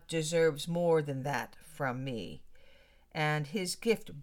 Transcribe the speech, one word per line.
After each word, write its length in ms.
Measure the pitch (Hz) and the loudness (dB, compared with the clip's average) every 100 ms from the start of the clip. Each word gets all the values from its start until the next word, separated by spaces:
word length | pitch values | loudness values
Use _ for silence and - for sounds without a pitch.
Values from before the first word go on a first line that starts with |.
| - | -4
deserves 600 | 165 156 165 165 143 170 | -2 2 4 4 4 -2
more 360 | 170 175 160 | 0 4 4
than 180 | 147 135 | 4 -2
that 340 | 139 131 113 - | -2 -2 -4 -12
from 400 | - - 139 123 | -20 -4 -2 -2
me. 380 | - 139 - - - - - - - - _ | -4 -6 -6 -12 -16 -20 -20 -20 -20 -20 _
And 340 | - 151 151 143 | -2 0 0 -2
his 300 | 196 180 - | -4 -4 -2
gift 340 | 233 208 - 151 | 0 0 0 -14